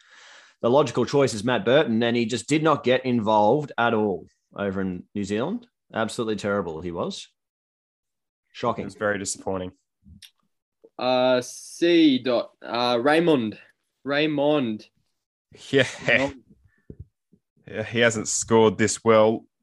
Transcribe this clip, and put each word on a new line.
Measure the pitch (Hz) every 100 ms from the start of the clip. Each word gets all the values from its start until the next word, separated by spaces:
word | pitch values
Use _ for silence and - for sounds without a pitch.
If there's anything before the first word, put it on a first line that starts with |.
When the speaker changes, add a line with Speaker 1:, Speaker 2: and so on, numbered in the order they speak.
| _ - - - - _
Speaker 1:
the | 117
logical | 135 139 127
choice | 117 143 131
is | 110
Matt | 117 120
Burton, | 98 139 151 110
and | 120 120
he | 113
just | 120 -
did | 151
not | 156 143
get | 120 127
involved | 131 120 107 107 104 147 147 -
at | 117
all | 113 107 87 - _ _
over | - 101 95
in | 95 90 -
New | 104
Zealand. | 95 104 147 240 - _ _
Absolutely | 107 110 - 110 104
terrible | 104 101 98 78
he | 87
was. | 85 156 - - _ _ _ _ _ _ _ _ _ _ _ _
Shocking. | - 123 104
Speaker 2:
It | 98
was | -
very | 104 101
disappointing. | 98 - - 95 92 - _ _ - - - _ _ _ _ _ - -
Speaker 3:
Uh, | 127 127 127 127
C | 123 - - - 170 170 160 127
dot, | 110 117 - _
uh, | - 117 123 123
Raymond. | 131 156 170 143 110 - _ _ _ _
Raymond. | 135 143 156 143 147 151 120 107 - _ _ _ _ _ _ - -
Speaker 2:
Yeah. | 139 - - -
Speaker 3:
Raymond. | 113 - - _ _ _ _ - - - _ _ _ _ _ -
Speaker 2:
Yeah, | 101
he | 107 113
hasn't | 117 107 -
scored | - - 113 110 98
this | 107 -
well, | 113 110 107 113 - _